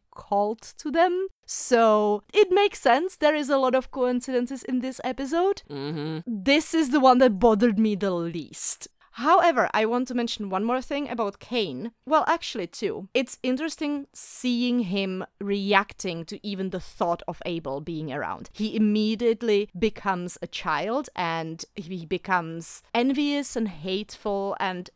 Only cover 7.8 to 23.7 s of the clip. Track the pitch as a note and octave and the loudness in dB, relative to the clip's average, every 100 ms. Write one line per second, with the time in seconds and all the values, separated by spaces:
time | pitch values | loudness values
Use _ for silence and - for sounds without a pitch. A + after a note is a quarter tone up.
7.8 | A3 G3+ G3 F3 E3+ E3 C#3 - - - | 2 2 -2 -2 -4 -6 -10 -6 -4 -4
8.8 | - _ _ - C4+ F#4 F4 B3+ F#3 G#3 | -8 _ _ -4 4 6 6 4 2 2
9.8 | A3 B3 B3+ B3 A#3 - G3+ F#3+ A3+ B3+ | 2 0 -2 -2 -2 -4 -4 -2 0 -2
10.8 | B3+ C#4+ D4 A#3+ G3+ - - A#3+ F#3+ B2+ | -2 -4 -4 -4 -4 -6 -6 -4 -2 -4
11.8 | A3 - - D4+ - E4 - A3+ E3+ - | -10 -10 0 2 2 0 -2 -6 -8 -4
12.8 | G3 F#2+ F#3+ B3+ B3+ - C4 B3+ D#4+ - | -4 -4 -2 -2 -2 -2 -2 -2 -2 -4
13.8 | D4 D4 C#4 - - - B3+ A#3+ B3 B3 | -4 -6 -8 -6 -4 -2 0 0 2 0
14.8 | F#3+ G3 G3 F#3 - - G3+ G3+ G3 G3 | 0 -2 -2 -4 -8 -8 -4 -2 4 4
15.8 | G#3 - F#3+ E3 D#3+ G#3 G#3 F#3+ F#3+ F3+ | 4 -4 -8 -8 -10 -12 -8 -6 -6 -6
16.8 | - - F3 E3+ - E3+ - E3+ D#3 C#3 | -8 -4 -2 -2 -6 -10 -8 -8 -6 -8
17.8 | D#3 D#3+ D#3 C3+ F2+ F#2+ - - G#3+ A3 | -8 -8 -6 -6 -6 -8 -12 -6 -4 0
18.8 | G#3+ G#3+ G#3+ G#3+ A#3 A3+ A#3 G3+ G#3 F3+ | 2 2 0 0 0 0 2 0 0 -2
19.8 | G#3+ - G3+ F3+ F3+ - F3+ - F3+ D3+ | -2 -2 -4 -4 -4 -6 -8 -8 -4 -2
20.8 | F#3+ B3+ C4 - E3+ E3 D#3+ E3 - - | -2 -4 -6 -4 -4 -4 -6 -8 -12 -14
21.8 | E3 F#3 D#3+ F#3 - F#3 E3 E3 E3 - | -10 -10 -6 -6 -2 -2 -2 -8 -10 -10
22.8 | - A#3 B3+ C#4 C#4+ C#4+ C#4 B3 A3 | -4 0 2 2 0 0 -2 -4 -4